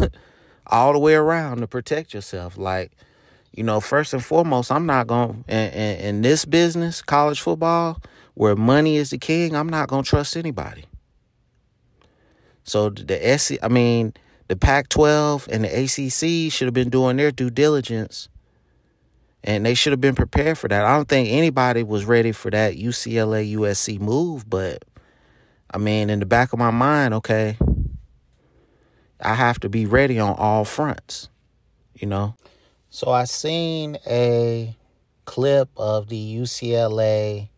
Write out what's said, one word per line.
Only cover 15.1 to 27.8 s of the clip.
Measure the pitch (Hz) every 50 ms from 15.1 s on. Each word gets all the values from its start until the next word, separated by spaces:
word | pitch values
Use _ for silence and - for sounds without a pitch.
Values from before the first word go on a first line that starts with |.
| 151 151 151 147 147 139 - - -
and | 113 110
the | 98 - 120
A | 135
C | 131 - - 139 131
C | - - 160 165 170 165 160 156
should | 147 - 135
have | 127 120
been | 127 127 123
doing | 127 131 131 127 123 131
their | 147 147
due | 135 127 131 123
diligence, | 117 135 147 151 151 143 120 - 117 110 107 - - - - - - - - _ _ _ _ _ _ _ _ _ _ _ _ _ _ _ _ _ _ _ -
and | 104 107 101 107
they | 117 123
should | - - 151 139
have | 127
been | 135 139 131
prepared | 131 120 - - 143 139 156 160
for | - - -
that. | 101 101 104
I | 110 135
don't | 151 147
think | - 143 135 123 107
anybody | 117 147 165 165 131 131 127 123 120 117 117
was | 104 107 104 101
ready | 110 120 117 113 117 107
for | - - 120
that | 104 107 110 104 90 -
U | 101 120
C | 120 - - 117 113 113
L | 110 107 110
A | 110 107
U | 104 107 107 107
S | 101 101 -
C | - - 107 98
move, | 101 107 117 143 170 175 160 131 107 110
but, | - 95 95 87 71 - - - _ - - _ _ _ _ _ _ _ _ _ _ _ _ -
I | -
mean, | 95 107 107 107 107 104 104
in | 107 104
the | 95
back | 92 113 120 127 127 -
of | 117
my | 120 117
mind, | 113 117 127 143 151 147 139 123 107
okay, | 110 - - 113 110 110 107 110 - - - - -